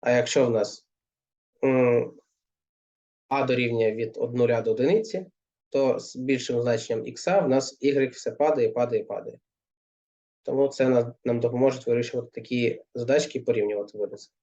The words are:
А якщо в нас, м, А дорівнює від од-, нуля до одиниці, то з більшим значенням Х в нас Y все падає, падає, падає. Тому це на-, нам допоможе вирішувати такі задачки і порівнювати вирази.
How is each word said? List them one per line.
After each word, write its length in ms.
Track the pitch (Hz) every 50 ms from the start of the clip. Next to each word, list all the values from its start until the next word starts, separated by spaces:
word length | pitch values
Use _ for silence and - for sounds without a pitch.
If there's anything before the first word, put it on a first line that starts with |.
А 100 | - 120
якщо 340 | 123 123 120 - - 147 131
в 60 | 120
нас, 360 | 113 110 101 - - - _ _ _ _ _ _ _ _ _ _ _ _ _ _ _ _ -
м, 500 | 135 131 131 127 123 120 120 - - - - _ _ _ _ _ _ _ _ _ _ _ _ _ _ _ _ _ _ _ _ _ _
А 160 | 135 139 139
дорівнює 480 | 127 127 123 123 117 117 117 113 110
від 260 | 107 113 117 110 - -
од-, 180 | 117 120 120
нуля 260 | 123 120 117 120 113
до 100 | 107 113
одиниці, 540 | 110 110 - 151 190 220 220 - - 185 185 - _ _ _ _ _ _ _ _
то 300 | - 139 135 131 123 -
з 160 | - - -
більшим 460 | 127 127 131 139 123 - - 123 120
значенням 540 | 117 123 117 110 - - 117 110 - - -
Х 260 | - - - 185 196
в 60 | 185 131
нас 320 | 131 135 135 - - _
Y 300 | - 139 139 139 135 127
все 200 | - - - 120
падає, 380 | 110 - 147 156 160 139 120 107
падає, 340 | - 123 123 117 113 107 107
падає. 360 | - 101 - - - - - _ _ _ _ _ _ _ _ _ _ _ _ _ _ _ _ _ _ _ _ _
Тому 240 | - 127 135 139 139
це 220 | 135 - 135 127
на-, 240 | 127 120 120 123 - _ _
нам 160 | 127 120 117
допоможе 400 | 117 120 123 123 131 135 127 127 - -
вирішувати 420 | 120 120 117 - - 127 123 - _
такі 500 | - 113 - 123 123 120 113 - - - _ _
задачки 440 | 120 120 120 135 151 147 147 - 135
і 20 |
порівнювати 560 | 120 127 117 113 104 104 104 101 104 104 _ 107
вирази. 320 | 104 98 104 101 - _ _ _